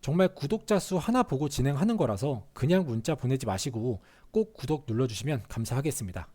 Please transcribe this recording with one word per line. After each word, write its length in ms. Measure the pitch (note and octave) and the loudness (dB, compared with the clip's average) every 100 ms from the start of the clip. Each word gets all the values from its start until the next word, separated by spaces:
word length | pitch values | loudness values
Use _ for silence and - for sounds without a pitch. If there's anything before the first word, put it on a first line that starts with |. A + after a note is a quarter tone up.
정말 340 | - E3 F#3 | 0 2 2
구독자 460 | F#3 C#3+ A3 - G3+ | 2 -4 -4 2 0
수 180 | - F#3 | 2 -2
하나 240 | - B3 | 2 2
보고 260 | B3 C3+ C#3+ | 2 0 -2
진행하는 480 | - C3 C#3 G3+ A3 | 0 0 2 2 2
거라서 520 | C3+ G2+ C3+ B2+ - | 0 0 -2 -4 -8
그냥 320 | - C3 F#3 | -2 4 4
문자 300 | E3 A#2 A2+ | 4 -2 -2
보내지 320 | D3+ B2 C3 A#2+ | -2 0 0 0
마시고 560 | G2 C#3+ A#2 A#2+ G#2+ - - - | -2 -2 -2 -2 -4 -8 -20 -4
꼭 200 | A3 A3 | -2 -2
구독 320 | - B2 D#3 - | -4 -4 -2 0
눌러주시면 560 | A2+ C3 G2+ A#2+ C#3+ G2+ | 0 0 -2 -4 -4 -4
감사하겠습니다. 800 | - A2 B2+ D3 B2 G2+ F2+ F2 | -6 -2 -2 -2 -4 -6 -8 -12